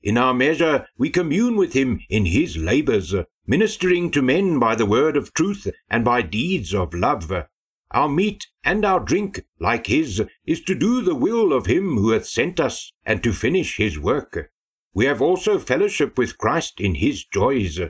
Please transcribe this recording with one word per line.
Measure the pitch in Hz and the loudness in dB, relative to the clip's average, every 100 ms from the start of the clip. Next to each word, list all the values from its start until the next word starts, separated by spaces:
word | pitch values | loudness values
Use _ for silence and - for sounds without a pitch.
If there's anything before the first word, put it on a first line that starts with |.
In | - 117 | 0 2
our | 131 | 2
measure, | 123 139 156 160 139 - - | 2 2 2 2 0 -4 -4
we | 147 | 0
commune | 175 165 170 240 220 | 0 0 0 2 2
with | 180 | 2
him | 135 131 - - | 2 0 -2 -2
in | 107 90 | 0 2
his | 98 175 80 | 2 0 -2
labors, | 82 135 147 107 85 95 85 _ - | 0 2 2 0 0 -4 -4 _ -2
ministering | 156 214 - 185 175 170 | 2 2 0 0 2 2
to | 147 | 0
men | 127 156 196 151 | 2 2 2 2
by | 117 | 2
the | 113 | 2
word | 104 113 156 147 | 2 4 2 0
of | - | -2
truth | - 185 202 101 - _ | -2 -2 -2 -8 -10 _
and | 113 | 0
by | 117 120 | 2 0
deeds | 85 214 170 185 90 | 0 -4 -2 -4 -2
of | 98 85 | -4 -2
love. | 87 113 143 78 90 76 _ _ _ _ | -2 -2 -2 -4 -6 -8 _ _ _ _
Our | - 147 | 0 0
meat | 147 208 196 - _ | 2 0 -4 -18 _
and | 139 202 | -2 0
our | 208 185 | 2 0
drink, | 90 170 196 - _ _ | 0 -2 -2 -10 _ _
like | 90 117 - | -2 -2 0
his, | 123 151 98 98 _ | 0 0 -4 -6 _
is | - 160 | -6 -4
to | - | -2
do | 151 208 247 | 0 0 2
the | 185 | 0
will | 139 160 233 202 | 0 0 2 2
of | 131 | 2
him | 95 151 196 120 | 2 0 0 0
who | 107 | 2
hath | 110 - | 2 0
sent | - 151 175 | -2 -2 0
us | 135 - - _ | -2 -4 -14 _
and | - 107 | -4 -2
to | 120 | 0
finish | 101 117 185 156 - | 0 0 0 -2 -2
his | 107 76 | -2 -2
work. | 78 143 - 85 71 _ _ _ _ | -2 -2 -4 -10 -12 _ _ _ _
We | 95 131 | 0 0
have | 123 | 2
also | 147 180 214 196 | 2 2 0 0
fellowship | - 135 202 - 131 - | 0 0 0 0 -2 0
with | 113 - | -4 -2
Christ | 113 160 - - | -2 0 -4 -4
in | 101 76 | -2 0
his | 113 - | -2 -2
joys. | - 98 113 135 92 78 | -6 0 0 2 -2 -4